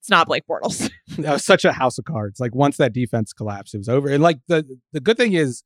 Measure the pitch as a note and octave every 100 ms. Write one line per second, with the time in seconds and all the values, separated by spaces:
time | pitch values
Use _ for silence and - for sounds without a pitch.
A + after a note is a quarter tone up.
0 | - F#3 D#3+ C#3 - E3+ A3+ - - -
1 | - - D3 C#3+ - - C#3 - C3 -
2 | A2+ D#3+ G#2 G2+ B2 A#2+ C#3+ - C#3 A2+
3 | B2 A#2+ G#2+ - G#2+ G2+ G2+ G#2+ G2+ B2+
4 | C#3+ C#3 E3 D3 _ E3 C#3+ C3 _ D#3
5 | C3 A#3 A#3 F3+ D3 A#2+